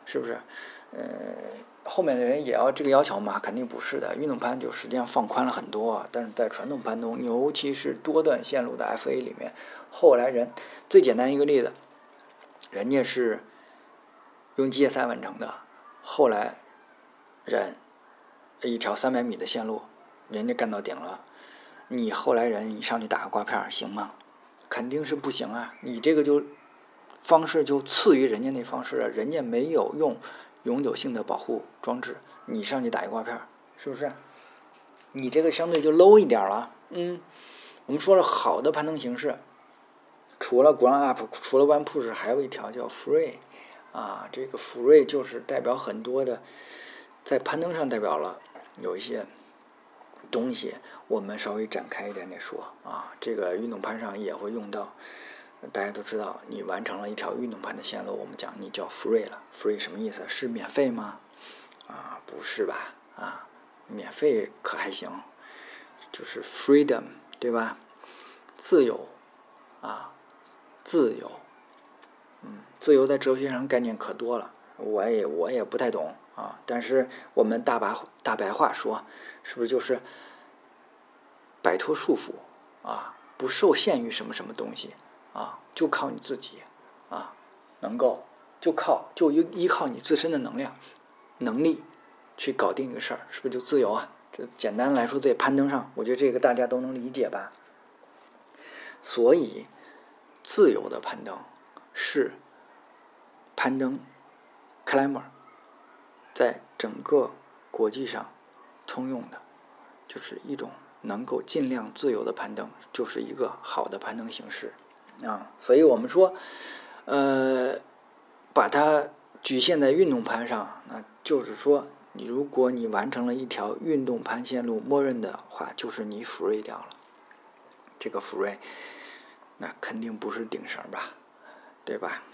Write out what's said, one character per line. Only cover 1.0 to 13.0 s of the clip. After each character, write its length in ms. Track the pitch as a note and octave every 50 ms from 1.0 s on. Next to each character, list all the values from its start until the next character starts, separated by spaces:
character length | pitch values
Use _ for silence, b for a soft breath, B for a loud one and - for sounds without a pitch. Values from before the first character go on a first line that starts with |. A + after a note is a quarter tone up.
| - G1+ G1+ - - G1+ G1+ - - - - - - - - - -
后 180 | - - -
面 160 | F3+ D3+ C3
的 60 | B2 B2
人 200 | A#2+ C3+ D3 D3
也 100 | B2+ A#2
要 180 | - A#2+ C3+
这 120 | C3+ - D3
个 60 | C#3
要 140 | C3+ C3+ D3
求 160 | - - -
吗？ 180 | G#2 G#2 G2
肯 160 | - - - G2
定 140 | B2 B2+
不 120 | A#2 - -
是 200 | - - C3+ -
的。 160 | - - -
运 120 | - D3
动 120 | D3+ B2+ A#2
攀 200 | B2 A#2+ B2+ C3
就 120 | B2+ A#2+
实 160 | A#2 - -
际 80 | A#2 B2
上 100 | B2+ B2
放 220 | A#2+ - C3+ A2+
宽 180 | - - B2+ B2+
了 60 | B2+
很 180 | A#2 A2 F#2+ G2+
多 220 | G2+ G#2+ A2 A#2
啊， 160 | A2 G2+ - -
但 140 | - A#2+ A#2
是 60 | G#2+ G#2
在 140 | - A2+ G#2+
传 180 | - - G#2
统 120 | B2+ C#3+ C3
攀 180 | A2+ A#2+ A2 A#2
登， 240 | A#2 A2+ A#2 B2 B2+
尤 280 | A#2+ A#2 A#2+ C3+ D3+
其 220 | - - - C#3 C3+
是 200 | C3+ - C#3 C3 -
多 220 | - D#3 D3+ D#3+ D#3
段 200 | D#3 C3 A2+ -
线 200 | - C#3+ C3 A#2+
路 120 | A#2+ B2+
的 100 | B2 A#2
F 220 | G2+ A2 A2+ - C#3+
A 40 | C3+
里 200 | C3 B2 - -
面， 160 | - - - B B B B B B B B
后 240 | - - - D#3+ C3
来 140 | A#2+ A#2+ C3+
人， 200 | B2+ A#2+ A#2+ A#2+ B B B B B B B -
最 100 | - F#3+
简 160 | B2+ B2+ A2+
单 160 | A#2 B2+ C3
一 60 | C#3+
个 80 | C#3+ C#3+
例 160 | D3 D3 C3
子， 120 | - - - - - - - - - - - - - - - - - - - - - -
人 180 | - G2 G#2+ B2
家 140 | C#3 C#3